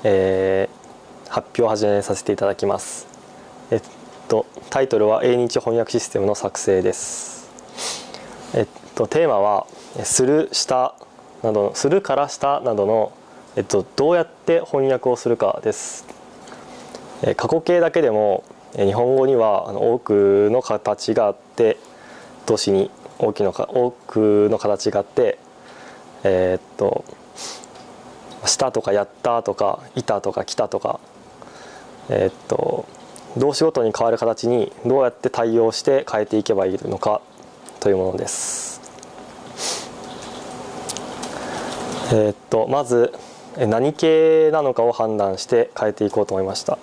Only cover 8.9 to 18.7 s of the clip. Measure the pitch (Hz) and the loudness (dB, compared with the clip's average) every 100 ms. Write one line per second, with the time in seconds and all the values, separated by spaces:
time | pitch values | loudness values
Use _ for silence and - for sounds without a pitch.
8.9 | - 110 156 165 107 104 101 - - - | -4 -2 2 2 2 2 2 -2 -14 -16
9.9 | - 104 - 127 151 160 - - 131 127 | -10 -4 0 2 2 0 -4 -2 0 -2
10.9 | - - - - - 113 107 101 - 139 | -4 -20 -20 -20 -6 -2 2 0 0 2
11.9 | 185 190 135 143 - 139 143 127 107 101 | 0 0 -2 -2 -2 -2 0 0 0 2
12.9 | 110 107 - - - - - 98 101 95 | 2 0 -6 -20 -20 -10 -6 -2 -2 -2
13.9 | - 143 175 165 - - 170 - 139 135 | 0 2 2 0 -6 0 0 0 0 2
14.9 | 127 127 120 117 117 101 - 110 104 - | 2 0 0 0 0 0 0 -2 -4 -8
15.9 | - - - - - - - - - - | -14 -18 -20 -20 -20 -20 -20 -20 -20 -18
16.9 | - - - - - - 160 165 175 170 | -18 -18 -6 -4 -2 0 0 2 2 4
17.9 | 170 147 107 107 92 - - - | 2 2 4 2 2 -2 -20 -16